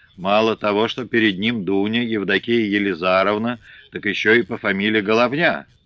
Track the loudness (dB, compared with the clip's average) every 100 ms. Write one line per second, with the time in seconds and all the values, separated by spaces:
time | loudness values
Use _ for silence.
0 | _ -8 0 2 2 0 0 0 0 -4
1 | -2 2 2 0 -2 -2 -2 0 0 -2
2 | -2 -2 0 -2 0 0 2 0 0 -2
3 | 0 2 2 0 -4 -8 -14 -20 -16 -8
4 | -6 -2 2 2 2 -4 -2 0 0 0
5 | 2 2 2 0 -2 -2 -8 _